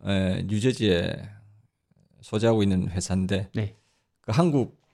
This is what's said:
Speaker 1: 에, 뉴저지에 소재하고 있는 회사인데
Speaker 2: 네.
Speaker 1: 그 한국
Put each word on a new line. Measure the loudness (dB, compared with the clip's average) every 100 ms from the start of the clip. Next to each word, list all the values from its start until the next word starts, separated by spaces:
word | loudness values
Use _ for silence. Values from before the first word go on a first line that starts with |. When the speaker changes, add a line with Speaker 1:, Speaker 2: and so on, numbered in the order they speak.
| -4
Speaker 1:
에, | 0 0 -2 -2
뉴저지에 | 0 0 0 2 2 0 -6 -12 -20 -20 _ _ _ _ _ _ _
소재하고 | -6 0 2 4
있는 | 4 2 0
회사인데 | -4 -2 -2 0 -2 -4
Speaker 2:
네. | -6 -6 -10 _ _ _ _
Speaker 1:
그 | -2
한국 | 2 2 2 -2 _ _